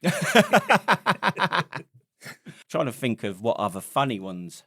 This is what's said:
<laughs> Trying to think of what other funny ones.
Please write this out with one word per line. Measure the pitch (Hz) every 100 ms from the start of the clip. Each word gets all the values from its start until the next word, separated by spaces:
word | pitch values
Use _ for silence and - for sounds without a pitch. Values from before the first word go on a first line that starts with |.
<laughs> | 247 - - 240 - 240 - 233 - 190 - 277 - 180 175 175 - - - _ _ _ - - - - -
Trying | 165 151
to |
think | 113 131 110
of | 107 92
what | 110 -
other | 101 92
funny | - - 139 107
ones. | 95 92 87 -